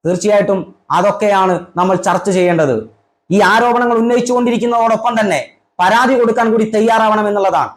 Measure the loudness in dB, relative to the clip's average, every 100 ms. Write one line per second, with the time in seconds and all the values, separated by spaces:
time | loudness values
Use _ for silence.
0 | -4 -2 0 0 2 -2 -6 -18 _ 0
1 | 0 0 0 2 0 -2 -6 -4 -2 0
2 | 0 -2 -2 0 2 2 0 -2 -6 _
3 | _ _ _ 2 2 2 2 0 0 0
4 | 0 0 0 -2 0 -2 -2 0 0 0
5 | -2 -2 -2 -2 -6 _ _ -2 0 2
6 | 2 2 0 0 0 0 0 0 0 2
7 | 2 0 0 0 0 0 -4